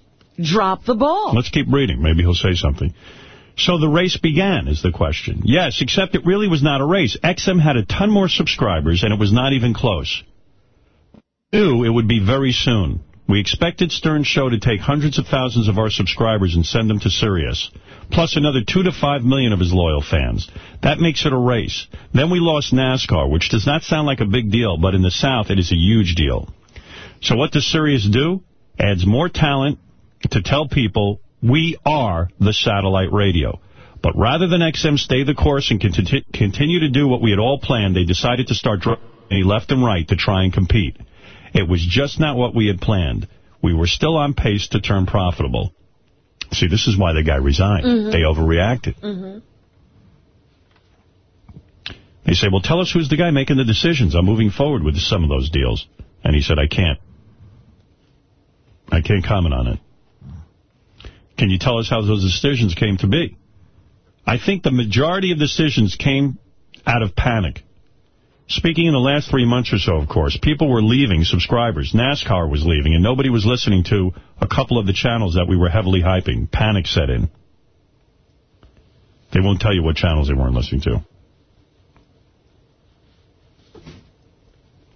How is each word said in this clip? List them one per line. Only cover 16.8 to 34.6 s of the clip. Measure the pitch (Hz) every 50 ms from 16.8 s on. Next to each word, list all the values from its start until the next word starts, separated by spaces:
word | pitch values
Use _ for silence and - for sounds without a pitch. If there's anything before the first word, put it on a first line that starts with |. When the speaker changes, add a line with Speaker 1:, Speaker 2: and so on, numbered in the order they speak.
| 113 107
Speaker 2:
them | 107 98
to | - 92
Sirius, | - - 117 107 95 85 71 60 - - - - - - - - - - - -
plus | - 165 165 - -
another | 156 147 151 135 131 104
two | - - 185 180
to | 180
five | - - 147 143 143 139 117
million | 127 135 139 127 113
of | 104 87
his | 90 87 90
loyal | 92 87 80 76 71
fans. | 71 - - 73 64 60 - 95 - - - - - - - - -
That | 139 151 156
makes | 170 165 143 - -
it | 151 135
a |
race. | 127 123 123 123 110 - - - - - - - - - - -
Then | 120 151 170
we | 180 175
lost | 170 165 156 147 139 - 127
nascar, | 131 131 131 131 127 - - - 78 69 67
which | 76 - - -
does | - 110 90
not | 143 147 165
sound | - - 165 156 151
like | 143 135 117
a | 113
big | 101 101 127 113 101
deal, | 104 120 117 104 82
but | 78 90 95 95
in | 92
the | 92 92
South | - - - 135 131 113 101 -
it | 98 95
is | 87 - 92
a |
huge | 82 82 101 113 110 98 85 82
deal. | 82 78 65 58 - - - - - _ _ - - - - - - - - - -
So | - - 120
what | 117 151 -
does | - 151 - -
Sirius | - 160 156 147 139 120 98
do? | 101 101 127 147 170 185 185 - _ _ _ _ _ - -
Adds | - 104 98 87 90
more | 101 110 135 175 175
talent | - - 156 147 143 135 135 147 143 - _ _ _ _ _ _ _ _ - -
to | - 107
tell | 92 - 139 147 156 -
people | - 135 117 98 - 110 101 101 101 - - - _ _ 113
we | 117 139 165 165 165 156 - -
are | 143 156 147 123 101 87 82 90 - - -
the | 95 107 104
satellite | - - 117 101 101 95 95 95 95 95 -
radio. | - 104 101 98 87 80 67 53 50 - - - - - - - - -
But | - 82 -
rather | - 101 120 147 165 185
than | 170 180 170